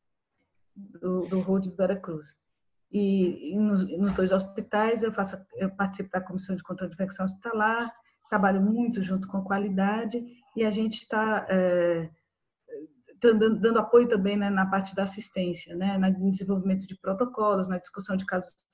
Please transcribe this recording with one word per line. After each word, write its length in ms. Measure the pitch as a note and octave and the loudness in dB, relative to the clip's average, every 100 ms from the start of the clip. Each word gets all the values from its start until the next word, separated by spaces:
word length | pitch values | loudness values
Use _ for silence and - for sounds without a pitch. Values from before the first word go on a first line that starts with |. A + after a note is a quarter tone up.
| _ _ _ _ _ _ _ - | _ _ _ _ _ _ _ -20
do, 500 | G3 E3+ F3 F#3 F3 | -20 -8 -4 -4 -2
do 120 | F#3 | -2
Road 300 | F#3+ F#3+ F#3 | 0 0 -2
do 60 | - | 0
Veracruz. 600 | F#3 G3 - D#3+ D3+ - _ _ _ _ _ | 0 0 -6 -10 -12 -20 _ _ _ _ _
E, 640 | G3+ G3 G3 F3+ - D3 | 0 2 4 2 0 -4
e 40 | G3 | 0
nos, 300 | G#3+ G3 F#3 E3+ | 2 2 0 0
nos 140 | G3+ | 0
dois 180 | F#3 F#3 | 2 2
hospitais 720 | F#3+ F#3+ - - G#3 A3 A#3 | 2 0 -8 -4 0 2 2
eu 100 | A3 | 0
faço, 260 | G#3+ F#3+ F#3+ - - | -2 -4 -8 -14 -6
eu 140 | F#3+ | -4
participo 400 | - G3 - G3 | -2 -4 -4 -6
da 100 | F#3 | -6
Comissão 360 | F#3 F#3 - F3+ | -6 -8 -6 -8
de 60 | |
Controle 280 | - F3+ F3+ | -6 -8 -8
de 40 | |
Infecção 300 | - F#3+ - | -6 -6 -4
Hospitalar, 680 | F#3+ - A#3 A3+ G#3+ A3+ A#3+ - _ _ _ | -6 -6 -6 0 0 0 -4 -10 _ _ _
trabalho 320 | G#3+ G3 F#3+ | 2 4 4
muito 400 | G3+ A#3 A#3 G3 | 4 2 0 -2
junto 260 | F#3 F#3+ - | -2 -2 -2
com 140 | G3 | -6
qualidade, 800 | F#3+ G3+ G#3 F#3+ G3 A3 A3+ A#3+ A#3+ - _ | -2 -2 0 0 0 0 -2 -6 -8 -14 _
e 80 | A3+ | -2
a 80 | A3 | 0
gente 380 | G3+ A3 A3 - | 0 -2 -4 -4
tá, 380 | G#3+ A3 G#3+ - | -2 0 -2 0
é, 640 | F#3+ F#3 F3+ F3 E3+ D#3+ - _ _ _ _ - D3 - _ _ - | 2 4 4 2 2 -2 -10 _ _ _ _ -18 -16 -16 _ _ 2
tá 120 | A#3+ | 4
dando, 260 | A3 A3 G#3+ | 6 4 4
dando 200 | A3 A3+ | 2 2
apoio 300 | A3 A#3+ A#3+ | 6 6 6
também, 280 | G#3+ F#3+ G#3 | 4 2 0
né, 140 | G3+ | 0
na 160 | G3 F#3+ | 0 2
parte 280 | F#3+ F#3+ | 0 -2
da 80 | - | -2
assistência, 720 | G3 - - - F3+ E3+ - | -4 -4 -8 -6 -4 -6 -8
né, 240 | E3+ G3 G3 | -4 -2 2
na, 120 | F#3+ | 2
no 200 | F#3+ G3 | 2 0
desenvolvimento 560 | F#3+ F#3+ G3 F#3+ F#3+ - | 0 -2 -2 0 -2 -4
de 80 | F#3+ | -8
protocolos, 680 | F#3 F#3+ B3 - G#3+ F#3+ F#3 | -6 -2 -2 0 0 2 0
na 100 | F#3 | -4
discussão 380 | - - G3 F#3+ | -8 -12 -6 -4
de 80 | |
casos 300 | F#3+ F#3 F3+ - _ | -2 -4 -6 -12 _